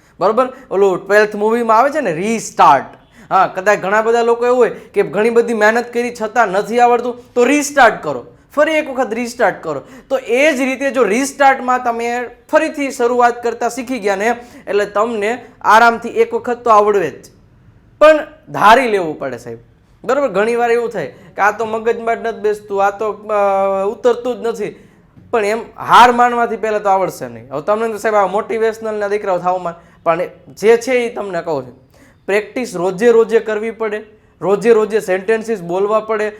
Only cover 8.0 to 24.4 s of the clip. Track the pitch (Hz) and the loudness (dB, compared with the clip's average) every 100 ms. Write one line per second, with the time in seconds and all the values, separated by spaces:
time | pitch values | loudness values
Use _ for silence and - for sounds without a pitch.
8 | 156 123 - - _ 277 311 311 294 254 | -6 -8 -10 -20 _ 0 0 0 -2 -4
9 | 254 220 233 240 196 - 160 135 - 262 | -4 -4 -8 -2 -2 -2 -6 -10 -10 -18
10 | - 262 185 247 302 262 262 262 277 254 | -6 -6 -2 0 2 0 -2 -2 -2 0
11 | 208 233 277 277 269 262 254 247 247 233 | 0 0 -2 2 2 2 0 -2 -2 -4
12 | 233 240 240 - - 302 311 285 277 - | -4 -6 -8 -14 -2 0 0 -4 -6 -2
13 | 240 247 240 240 233 226 233 240 233 254 | 0 2 2 0 -6 -4 -6 -6 -8 -4
14 | 202 196 220 233 - 277 - 202 202 202 | -2 -2 -2 -4 -8 -18 -4 -2 -2 -2
15 | 233 220 208 247 - - - 214 233 226 | -2 -2 -4 -6 -10 -6 2 6 6 2
16 | 233 220 226 233 247 240 240 214 208 202 | -4 0 0 -2 -4 -4 4 4 4 2
17 | 151 120 - _ _ _ _ _ _ - | 0 -6 -20 _ _ _ _ _ _ 4
18 | 302 302 - - - 143 202 247 247 202 | 6 6 0 -16 -12 2 4 6 4 0
19 | 165 139 139 117 120 117 _ _ _ _ | -2 -6 -8 -10 -14 -16 _ _ _ _
20 | 196 269 269 185 220 240 240 233 226 196 | -4 -2 0 0 0 0 0 0 -2 -6
21 | 135 - - - 202 208 226 220 226 233 | -8 -12 -14 0 0 0 -4 -4 -2 -2
22 | 226 220 220 202 208 208 - 196 196 202 | -2 -4 -4 -4 -4 -4 -4 0 0 0
23 | 220 196 208 208 202 196 196 196 196 226 | -6 -6 -4 0 0 2 0 -2 -4 -2
24 | 247 240 247 214 | 0 0 -4 -6